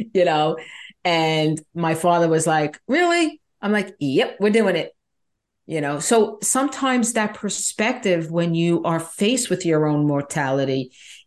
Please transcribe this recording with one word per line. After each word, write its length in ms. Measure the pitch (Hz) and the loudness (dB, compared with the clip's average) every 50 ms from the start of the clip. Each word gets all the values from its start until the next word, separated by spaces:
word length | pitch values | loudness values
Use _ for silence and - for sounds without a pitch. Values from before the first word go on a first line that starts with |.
| 220 - - | -8 -2 0
you 120 | 190 175 | 2 2
know? 320 | 170 156 151 151 156 160 - - - - - - - - _ - | 4 2 2 2 0 -2 -4 -8 -14 -18 -20 -20 -20 -12 _ -2
And 560 | 180 170 165 160 160 160 156 156 156 156 156 - _ - | 0 2 2 2 2 2 2 2 0 0 -2 -6 _ -8
my 220 | 170 165 165 160 | -4 -2 -2 -2
father 320 | 165 180 175 175 170 170 165 | 0 2 4 4 4 4 4
was 180 | 160 160 160 | 2 2 2
like, 340 | 165 156 156 151 147 151 - _ - | 2 2 2 0 -2 -4 -8 _ -2
"Really?" 540 | 254 330 359 339 339 349 330 311 320 - _ _ _ _ | 0 2 2 2 2 2 0 0 -2 -6 _ _ _ _
I'm 100 | - 202 | -2 0
like, 240 | 208 208 196 - - - | 0 0 -2 -4 -6 -6
"Yep, 380 | 147 139 131 170 247 - - - | -4 0 2 2 0 0 -2 -2
we're 120 | 196 214 | 0 2
doing 240 | 208 226 175 170 180 | 4 4 4 2 2
it." 200 | 160 - - - _ _ _ _ _ _ _ _ _ _ _ _ _ _ | 0 -2 -6 -10 _ _ _ _ _ _ _ _ _ _ _ _ _ _
You 160 | - 160 156 | -8 -6 -4
know? 180 | 151 143 147 147 | -4 -4 -4 -4
So 380 | - - 233 233 220 233 - - | -2 2 2 2 2 2 -2 -4
sometimes 720 | - - - 262 277 294 - - 269 262 254 247 220 220 - | -4 -2 0 0 -2 -2 -2 -2 -2 0 0 0 0 0 0
that 200 | 233 208 208 208 | -2 -2 -2 -4
perspective, 960 | - - 196 185 - - - - - 214 233 247 247 - 202 175 165 160 156 | -6 -8 -6 -6 -6 -6 -6 -2 -2 -2 -2 -2 -2 0 0 0 0 0 -2
when 240 | 165 170 170 170 165 | -2 -2 0 0 2
you 280 | 165 170 170 170 165 - | 2 2 2 2 2 0
are 160 | 170 165 165 | 0 -2 -2
faced 500 | 165 - - - 202 220 262 247 - - | -4 -6 -4 -2 0 0 0 0 -2 -2
with 160 | 180 175 - | -4 -2 0
your 220 | 165 156 156 156 151 | 0 2 2 2 2
own 200 | 151 147 147 147 | 2 2 2 2
mortality, 840 | 143 143 143 - - 156 143 131 135 139 139 135 135 135 127 127 _ - - - - - - | 0 0 -2 -4 -4 -2 -2 0 0 0 0 0 -2 -2 -4 -6 _ -20 -20 -20 -20 -20 -20